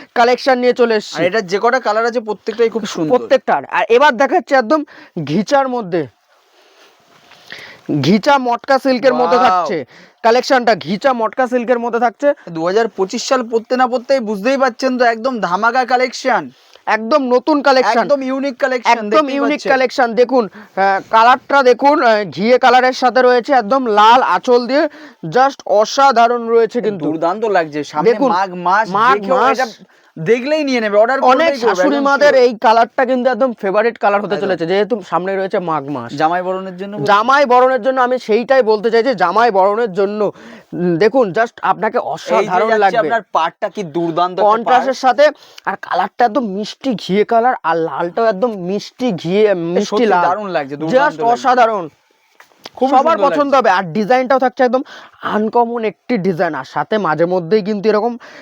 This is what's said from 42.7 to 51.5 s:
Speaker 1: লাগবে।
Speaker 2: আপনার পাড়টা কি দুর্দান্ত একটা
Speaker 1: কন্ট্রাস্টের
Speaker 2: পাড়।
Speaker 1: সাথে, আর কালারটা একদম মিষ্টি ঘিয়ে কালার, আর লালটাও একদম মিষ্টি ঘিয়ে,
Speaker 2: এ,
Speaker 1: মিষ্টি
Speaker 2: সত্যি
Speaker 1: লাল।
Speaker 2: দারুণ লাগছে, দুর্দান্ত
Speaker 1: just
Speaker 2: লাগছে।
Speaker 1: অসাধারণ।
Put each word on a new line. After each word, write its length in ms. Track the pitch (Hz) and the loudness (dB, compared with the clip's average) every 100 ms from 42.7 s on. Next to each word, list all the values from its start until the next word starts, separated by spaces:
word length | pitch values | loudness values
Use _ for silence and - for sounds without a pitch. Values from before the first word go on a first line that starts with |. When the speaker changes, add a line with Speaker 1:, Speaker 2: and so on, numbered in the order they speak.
| 220 | 2
Speaker 1:
লাগবে। 200 | 196 226 | 2 2
Speaker 2:
আপনার 240 | 156 226 - | 0 -2 -2
পাড়টা 360 | 180 165 - 208 | -2 -2 -4 -10
কি 140 | 214 | -8
দুর্দান্ত 560 | 175 156 170 160 180 185 | -8 -4 -4 -2 -2 0
একটা 120 | 208 | 2
Speaker 1:
কন্ট্রাস্টের 480 | 220 - 254 254 254 | 2 2 0 0 0
Speaker 2:
পাড়। 140 | 254 240 | 0 4
Speaker 1:
সাথে, 80 | 294 - - - | 2 2 -18 -12
আর 120 | - 196 - | -10 -8 -6
কালারটা 380 | 170 202 - | -4 -4 0
একদম 200 | 240 220 226 190 | 0 0 -4 -6
মিষ্টি 340 | 208 - 269 | -8 -8 -6
ঘিয়ে 300 | 208 - 196 | -6 -2 -2
কালার, 300 | 196 233 240 247 | 2 2 0 -2
আর 140 | 160 165 | -2 -2
লালটাও 500 | 160 139 175 175 226 | -2 -4 -6 -2 0
একদম 240 | 190 240 202 175 | 0 -2 -4 -6
মিষ্টি 440 | 208 - - 254 | -6 -8 -6 -4
ঘিয়ে, 300 | 170 165 196 214 | -2 -2 2 2
Speaker 2:
এ, 40 | |
Speaker 1:
মিষ্টি 300 | 180 165 185 | 2 -2 -2
Speaker 2:
সত্যি 220 | 208 208 226 | -2 0 2
Speaker 1:
লাল। 160 | 180 | 2
Speaker 2:
দারুণ 260 | 170 196 202 | 0 -2 -4
লাগছে, 280 | 170 139 143 | -6 -6 -8
দুর্দান্ত 180 | 156 | 0
Speaker 1:
just 280 | 254 294 - | 2 0 0
Speaker 2:
লাগছে। 260 | 233 240 | -2 0
Speaker 1:
অসাধারণ। 400 | 254 | 0